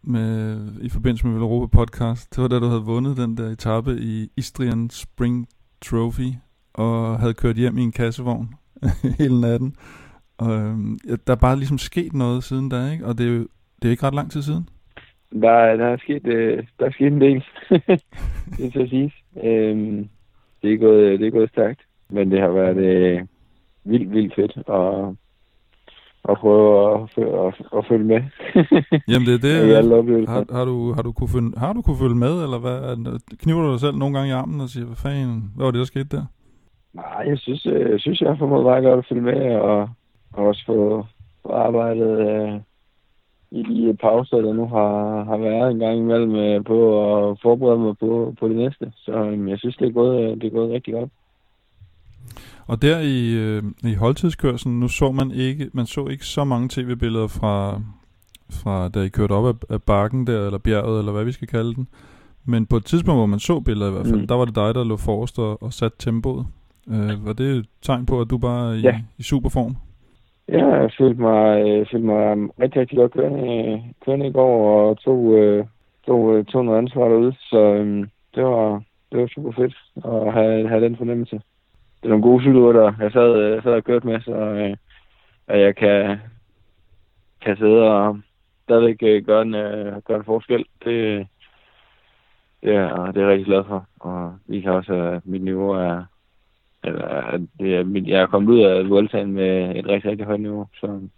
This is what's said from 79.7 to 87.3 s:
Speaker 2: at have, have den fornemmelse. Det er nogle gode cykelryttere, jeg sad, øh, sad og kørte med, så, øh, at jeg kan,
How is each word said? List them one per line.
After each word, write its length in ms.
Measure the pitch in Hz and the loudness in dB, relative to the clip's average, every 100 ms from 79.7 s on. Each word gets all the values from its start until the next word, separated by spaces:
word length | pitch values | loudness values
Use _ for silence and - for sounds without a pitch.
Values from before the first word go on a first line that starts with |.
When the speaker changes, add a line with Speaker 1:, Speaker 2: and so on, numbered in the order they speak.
| - _ - | -4 _ -12
Speaker 2:
at 280 | 127 110 107 | -4 -2 0
have, 360 | 110 110 110 110 | 2 2 2 0
have 160 | 113 | 2
den 120 | 117 117 | 0 -2
fornemmelse. 440 | 120 120 117 107 - _ _ _ _ _ | -4 -4 -6 -8 -12 _ _ _ _ _
Det 80 | - | 0
er 0 | |
nogle 140 | 107 | 4
gode 200 | 117 127 | 6 6
cykelryttere, 520 | 135 131 120 117 107 107 | 6 6 8 8 6 4
jeg 120 | 107 | 0
sad, 240 | 123 120 113 | 4 4 4
øh, 240 | 104 110 | 2 0
sad 100 | 120 | 0
og 120 | 117 | 0
kørte 220 | - 120 120 | 2 -2 0
med, 140 | 113 | -4
så, 120 | 117 117 | -4 -6
øh, 400 | 107 104 104 101 _ _ _ _ _ _ - | -4 -4 -4 -6 _ _ _ _ _ _ -2
at 140 | 104 | 4
jeg 160 | 101 98 | 4 4
kan, 420 | 107 101 101 101 110 - _ _ _ _ _ _ _ _ _ | 2 4 0 -4 -10 -20 _ _ _ _ _ _ _ _ _